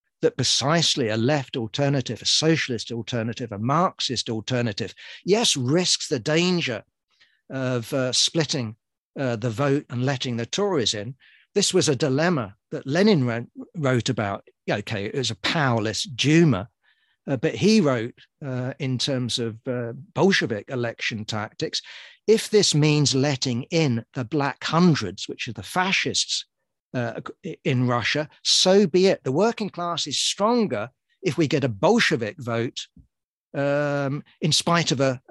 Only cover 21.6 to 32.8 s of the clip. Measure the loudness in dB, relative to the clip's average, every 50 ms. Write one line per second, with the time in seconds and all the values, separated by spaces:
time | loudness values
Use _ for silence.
21.6 | -8 -6 -6 -6 -8 -8 -18 -20 -20 -20 -20 _ 2 2 2 2 2 2 4 4
22.6 | 4 4 4 4 4 6 6 4 4 2 2 2 2 0 0 -2 -2 -2 -2 -4
23.6 | -4 -2 0 0 2 2 0 -2 -4 _ -8 -8 -8 -4 -2 -2 -2 -2 -4 -6
24.6 | -6 0 2 6 6 6 6 4 0 -4 -8 -8 -10 -10 -10 -10 -8 -10 -10 -10
25.6 | -10 -6 -2 -2 0 0 0 0 0 0 -2 -2 -2 -2 -4 -6 -8 _ _ _
26.6 | _ _ _ _ _ _ -6 -4 -4 -4 -6 -8 -12 -12 -14 _ -12 -14 -12 -6
27.6 | -2 0 0 2 2 2 0 0 0 0 -2 -2 -4 -4 _ _ -2 0 2 4
28.6 | 6 6 6 6 6 6 4 4 4 4 4 2 0 -2 0 2 2 2 0 -2
29.6 | -6 -8 -6 -6 -6 -6 -4 -4 -6 -4 -4 -2 -2 -2 -2 0 0 2 2 2
30.6 | 2 0 -2 -4 -6 -6 _ _ _ _ _ _ -4 -2 0 2 2 2 2 2
31.6 | 0 0 -2 2 4 4 4 4 4 2 0 0 -2 -4 -8 -8 -6 -4 -2 -2
32.6 | -2 -2 -4 -8